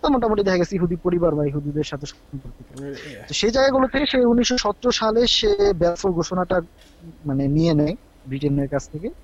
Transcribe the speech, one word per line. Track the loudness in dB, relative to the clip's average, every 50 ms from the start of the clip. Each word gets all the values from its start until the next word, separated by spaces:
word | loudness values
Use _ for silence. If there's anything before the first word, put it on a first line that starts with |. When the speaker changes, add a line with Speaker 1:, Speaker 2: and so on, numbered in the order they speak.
| 2
Speaker 1:
তো | 2
মোটামুটি | 2 2 2 2 2 2 2
দেখা | 2 2
গেছে | 2 0 0 0
ইহুদি | -2 0 0 -2
পরিবার | -2 -2 0 0 2 2 2 2
বা | 2 0
ইহুদিদের | 0 -2 -4 -6 -4 -4 -4 -4
সাথে | -4 -6 -10 -10
সম্পর্কিত। | -12 -16 -18 -20 -14 -14 -12 -12 -12 -18 -18 -20 -18 -14 -12
Speaker 2:
হুম। | -12 -10 -12 -12 -14 -16 -16 -16 -14 -8
Speaker 1:
তো | -6
সেই | 0 0 0
জায়গাগুলো | 2 4 2 4 4 2 2
থেকে | 2 2 0 0
সে | 2 2 2 4
উনিশশো | 4 4 4 2 2 0 0
সতেরো | -2 -2 -4 _ -2 -2
সালে | 0 0 0 0 2 2 2
সে | 2 2 0 2 0 2 2 2 2 2
ব্যালফোর | 2 2 0 0 0 -2 0 0
ঘোষণাটা, | 0 -2 -2 -2 -4 -2 0 -2 -2 -2 -4 -16 -20 -20 -20 -20 -20 -20 -20 -20 -10 -6
মানে, | -4 -2 0 0 2
নিয়ে | 2 2 4 4 4
নেয় | 2 2 0 -2 -6 -12 -20 _ -20 -14
ব্রিটেনের | -10 -8 -4 -2 0 0 0 -2 -2
কাছ | -4 -6 -6 -6
থেকে। | -14 -10 -10 -10 -12 -12